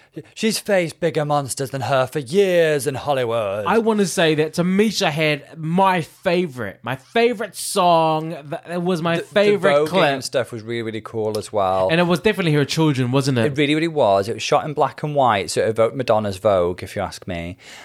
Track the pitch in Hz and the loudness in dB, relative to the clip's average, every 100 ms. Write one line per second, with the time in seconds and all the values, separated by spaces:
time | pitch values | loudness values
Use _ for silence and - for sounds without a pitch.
0 | _ - - - 220 - - 196 165 - | _ -20 -18 -4 -2 -2 0 0 0 -2
1 | 165 151 147 147 135 - 135 135 135 135 | -2 -2 -2 -2 -2 -6 -6 -6 0 0
2 | 127 156 120 185 196 175 160 147 127 131 | 0 -4 -2 2 2 4 2 2 -2 -4
3 | 143 135 120 117 104 101 101 220 226 214 | -2 -2 0 -2 -2 -2 0 2 2 0
4 | 185 - 165 151 156 175 175 190 220 - | 0 2 2 2 0 0 0 2 2 0
5 | 180 147 156 147 - 165 156 175 190 185 | -2 0 0 -2 -6 -10 -2 2 2 2
6 | 147 - 190 175 180 127 113 - 117 131 | -4 -6 0 0 -2 -6 -10 -8 -8 -10
7 | - 233 233 208 214 - - 208 175 165 | -4 0 2 0 -8 -8 -4 2 4 4
8 | 160 156 160 160 147 160 - 175 175 180 | 4 0 -4 -10 -10 -12 -8 -4 -2 0
9 | 170 170 - 208 208 202 160 143 151 180 | 0 -2 0 2 4 4 4 2 2 2
10 | 151 135 - 139 - 117 110 117 110 110 | 2 0 -2 -2 -2 -8 -6 -6 -6 -8
11 | - 113 107 107 98 107 95 95 95 165 | -8 -4 -4 -4 -4 0 2 2 2 2
12 | 175 175 220 190 175 147 139 - 156 131 | 2 2 0 0 0 2 0 0 0 2
13 | 123 135 135 123 113 135 143 156 165 151 | 0 0 0 0 0 0 0 0 0 2
14 | 110 98 101 110 - 147 139 147 135 - | 4 4 0 -6 0 0 0 -2 -2 -2
15 | 156 147 123 104 85 - 107 110 113 139 | -4 2 2 2 0 0 0 2 0 0
16 | 120 107 104 95 110 95 87 90 92 104 | 0 0 0 -2 2 2 2 -2 -8 -6
17 | 90 - - 87 85 92 - - | -8 -8 -10 -8 -8 -12 -18 -20